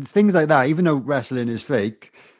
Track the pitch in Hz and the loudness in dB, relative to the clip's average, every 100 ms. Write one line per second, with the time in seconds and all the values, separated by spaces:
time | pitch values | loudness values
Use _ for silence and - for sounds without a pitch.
0 | 135 202 208 180 151 147 131 156 170 143 | -4 0 2 2 4 2 2 0 0 0
1 | 123 139 - 127 120 113 - 127 107 - | -2 -6 -4 -6 -6 -8 -4 -2 -2 -8
2 | - _ _ | -20 _ _